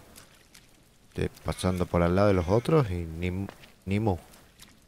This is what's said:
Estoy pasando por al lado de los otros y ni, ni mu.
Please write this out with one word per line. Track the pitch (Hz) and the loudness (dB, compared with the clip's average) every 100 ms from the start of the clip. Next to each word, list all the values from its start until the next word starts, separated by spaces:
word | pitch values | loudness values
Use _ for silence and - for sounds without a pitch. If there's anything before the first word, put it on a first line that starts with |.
| - - - - _ - - - _ _ _ | -12 -20 -20 -20 _ -20 -20 -20 _ _ _
Estoy | - 85 - | -6 -6 -4
pasando | - 80 92 92 87 | -8 -2 -2 -2 0
por | 87 | 2
al | 87 92 | 2 4
lado | 104 | 4
de | |
los | 95 82 | 2 2
otros | 110 123 160 110 | 0 2 0 0
y | 87 82 | -4 -6
ni, | 80 90 92 98 - - _ 92 | -6 -4 -4 -8 -12 -20 _ -4
ni | 101 | -2
mu. | 110 87 - - - - - - | 0 -2 -8 -20 -20 -20 -20 -20